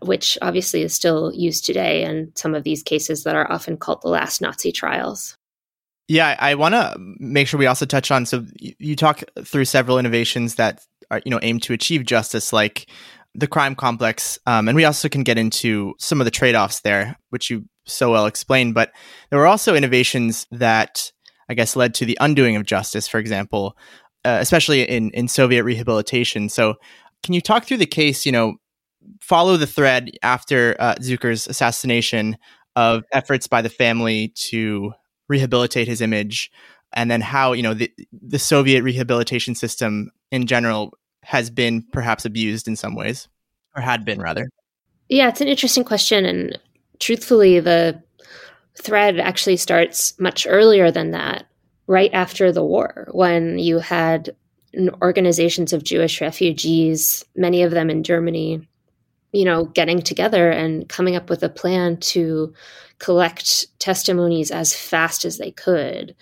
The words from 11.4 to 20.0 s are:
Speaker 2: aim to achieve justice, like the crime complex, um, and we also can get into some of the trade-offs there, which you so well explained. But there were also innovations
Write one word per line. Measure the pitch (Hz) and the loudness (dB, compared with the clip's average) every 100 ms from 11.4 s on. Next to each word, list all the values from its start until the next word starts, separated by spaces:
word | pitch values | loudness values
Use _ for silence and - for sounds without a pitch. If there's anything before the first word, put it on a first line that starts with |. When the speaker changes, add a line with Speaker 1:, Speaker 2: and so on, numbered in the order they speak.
Speaker 2:
aim | 117 117 | -2 -2
to | - | -4
achieve | 117 - 156 117 | -4 -2 -2 0
justice, | 117 - 110 - | 0 0 -4 -2
like | 110 107 - - - - - _ | 0 0 -4 -16 -20 -20 -20 _
the | - 143 | -6 -2
crime | 160 135 131 | 0 0 0
complex, | 127 117 113 - - - 123 | -2 0 -2 -2 -8 -6 0
um, | 113 107 | 2 4
and | 147 | 4
we | 156 | 4
also | 143 151 | 2 -2
can | 139 | 0
get | 123 113 | 0 0
into | 110 - 120 104 101 - | 0 0 -2 -2 -4 -8
some | - 147 | -2 0
of | 117 | 0
the | |
trade-offs | - 127 113 101 - | 2 2 4 2 -2
there, | 107 101 107 - _ | 0 0 -2 -10 _
which | 123 - | -8 -6
you | 113 - _ - | -8 -10 _ -12
so | - 123 | -2 2
well | 110 107 | 4 2
explained. | - - 131 120 | -2 0 2 2
But | 113 - - - - _ | 2 0 -4 -20 -20 _
there | 143 | 4
were | 165 | 6
also | 208 226 | 4 4
innovations | 156 135 123 | 2 4 2